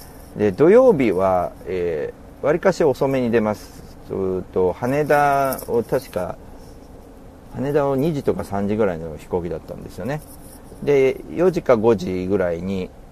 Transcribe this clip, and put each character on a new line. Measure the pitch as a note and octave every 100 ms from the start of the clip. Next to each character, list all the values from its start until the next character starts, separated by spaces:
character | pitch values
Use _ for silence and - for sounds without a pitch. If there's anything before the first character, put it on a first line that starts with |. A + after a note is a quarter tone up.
| - - - -
で、 | G#2
土 | F#2 D#3
曜 | A3+ C4
日 | E3 A#2+
は、 | F2+ F#2+ F#2 E2+ - -
え | F#2 F2 D#2 A#1+ - - -
ー、 | C3
割 | E3+
か | G3
し | -
遅 | D#3+ B2+ C#3
め | C3+
に | A#2+
出 | A2+
ま | G#2+ G#2
す。 | - - - - -
う | G2+ F#2+ F#2
ー |
と、 | F#2 F#2 F#2
羽 | F2 B2 C#3 D3
田 | D3 C#3+ C#3 C3+ B2+ -
を | A#2
確 | A2+ C3+ -
か、 | - F2+ - - - - - - - - - - - - -
羽 | C3+
田 | D3 C#3
を | C3+
二 | D#3
時 | C#3+
と | A2
か | F#2
三 | F2 G2 G2+
時 | G#2+
ぐ | G#2
ら | E2
い |
の | E2 D2+
飛 | -
行 | F#2
機 | E2+
だ | D#2+
っ |
た | -
ん | F#2
で | -
す | -
よ | G2
ね。 | D3+ - - - - - -
で、 | C#3 C#3+ C3 - - D#2+
四 | F#3
時 | E3+
か | - A#2
五 | A2+ A#2+
時 | F3+ F#2 F#2
ぐ | G2
ら | -
い | E2+
に、 | F#2 F#2+ F#2 - -